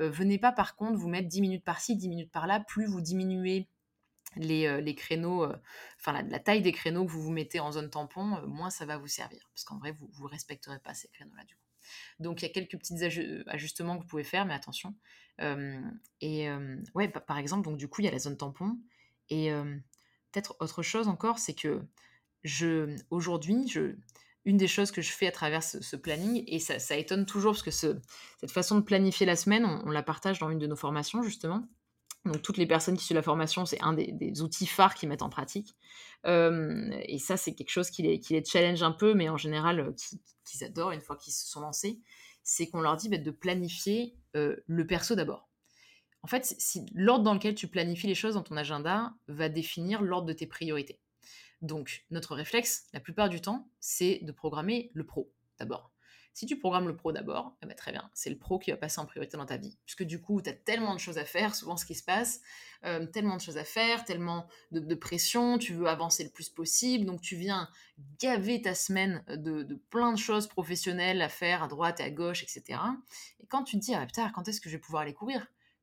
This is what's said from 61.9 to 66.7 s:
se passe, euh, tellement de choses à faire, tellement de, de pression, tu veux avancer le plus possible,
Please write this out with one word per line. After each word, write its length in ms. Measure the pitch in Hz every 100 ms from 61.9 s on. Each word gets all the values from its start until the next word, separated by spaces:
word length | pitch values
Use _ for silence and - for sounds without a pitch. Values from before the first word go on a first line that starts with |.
se 80 | 165
passe, 380 | - 190 240 - - - - -
euh, 220 | 175 165 165
tellement 300 | 214 208 185
de 40 |
choses 160 | 170 151
à 80 |
faire, 400 | 156 220 233 233
tellement 440 | 226 170 175 170 170 - _
de, 80 | 165
de 140 | 151 165
pression, 640 | - 175 - 240 240 240
tu 160 | 220
veux 120 | 170 175
avancer 380 | 160 165 -
le 60 | 151
plus 180 | - 165
possible, 560 | - 165